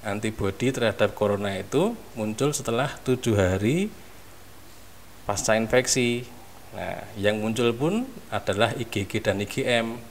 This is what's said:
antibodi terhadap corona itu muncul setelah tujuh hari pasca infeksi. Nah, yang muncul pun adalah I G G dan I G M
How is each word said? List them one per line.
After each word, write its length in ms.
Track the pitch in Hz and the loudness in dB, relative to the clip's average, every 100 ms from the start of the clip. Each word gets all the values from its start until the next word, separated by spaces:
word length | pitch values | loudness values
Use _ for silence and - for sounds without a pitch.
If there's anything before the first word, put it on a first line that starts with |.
| 104 | -2
antibodi 640 | 101 110 - 98 98 127 | -2 -2 0 -2 2 0
terhadap 440 | 131 117 98 104 | 2 0 4 2
corona 400 | - 104 101 101 95 | 4 2 2 0 -4
itu 360 | 95 131 202 233 - | 0 2 2 0 -10
muncul 400 | 123 107 110 139 | -4 -4 0 0
setelah 360 | 147 127 117 143 - | 0 0 0 0 -2
tujuh 320 | - 127 127 104 | 0 2 4 4
hari 520 | 92 95 104 160 208 - - - - - - - - - - - - - - | 4 4 4 2 0 -4 -18 -18 -18 -18 -18 -18 -18 -18 -18 -18 -18 -10 -4
pasca 280 | 101 - | -2 2
infeksi. 720 | 110 110 123 127 - 120 120 123 - - - - | 2 6 4 4 2 2 2 -4 -14 -16 -16 -12
Nah, 320 | 98 90 87 90 98 | -8 -6 -6 -8 0
yang 160 | 101 107 | 2 2
muncul 320 | 110 113 120 117 | 0 4 2 4
pun 320 | 151 214 254 - - | 2 2 -2 -8 -6
adalah 400 | 104 - 98 110 | -4 -2 2 2
I 160 | - 117 | 2 -4
G 160 | 104 | -4
G 160 | 98 110 | -2 0
dan 200 | 104 98 | 0 0
I 60 | 101 | 0
G 140 | - | -2
M 400 | 127 117 117 123 117 | 2 2 0 -6 -12